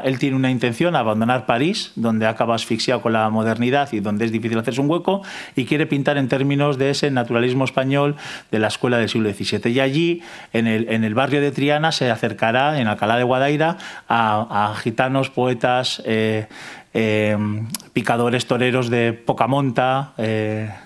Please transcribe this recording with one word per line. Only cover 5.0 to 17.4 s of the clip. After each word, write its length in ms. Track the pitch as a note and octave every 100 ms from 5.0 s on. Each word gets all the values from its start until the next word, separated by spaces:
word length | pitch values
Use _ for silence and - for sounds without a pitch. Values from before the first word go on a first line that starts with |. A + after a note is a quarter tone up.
| - G3 - - - -
y 100 | A#2+
quiere 200 | D3+ D#3
pintar 320 | C#3+ C#3+ C#3+
en 120 | C3
términos 480 | C#3 C#3 C#3+ D3 C3
de 140 | C#3
ese 200 | C#3 D3
naturalismo 540 | B2+ A#2 A#2 B2 C3 B2+
español 500 | - C3 C#3+ D3 D3 - - -
de 80 | A2
la 80 | G#2+
escuela 320 | - B2+ A#2+
del 100 | G#2+
siglo 180 | A#2 G#2+
diecisiete. 420 | F#2+ F#2+ G2+ A#2+
Y 100 | B2+
allí, 400 | C3+ D3 E3+ E3+ - - -
en 140 | A#2 A2+
el, 200 | A2 A#2
en 160 | A2+
el 100 | A2
barrio 280 | A2+ C#3 C#3+
de 100 | C#3+
Triana, 400 | C#3 C#3 D3+ D#3+
se 180 | - B2+
acercará, 680 | A2 A2+ G#2 A2+ B2 D3 D3+
en 80 | A2
Alcalá 300 | G#2 G#2 A#2+
de 60 |
Guadaira, 540 | B2 B2+ C#3 D3 D#3+ F#3 - - -
a, 640 | A#2 A2 G#2+ A2 G#2 G#2
a 60 | G#2
gitanos, 540 | B2 A2+ C3 C3+ B2+
poetas, 720 | - B2+ A#2+ B2 B2+ B2+ - -
eh, 420 | A2 A2 A2 A2 - - - -
eh, 420 | A2+ A2 G#2+ G#2+ G#2